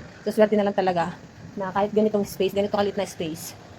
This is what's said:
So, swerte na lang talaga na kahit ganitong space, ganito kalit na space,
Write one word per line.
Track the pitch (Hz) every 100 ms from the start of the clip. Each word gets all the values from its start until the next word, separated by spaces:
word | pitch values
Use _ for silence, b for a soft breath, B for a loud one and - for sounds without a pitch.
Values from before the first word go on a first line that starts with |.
| - - -
So, | 208
swerte | 208 208
na | 202
lang | 202
talaga | 190 175 165 - - - - -
na | 190
kahit | 196 208 208
ganitong | 214 208 202
space, | - 190
ganito | 196 208 202
kalit | 208 202
na | 185
space, | - 165 160 - - -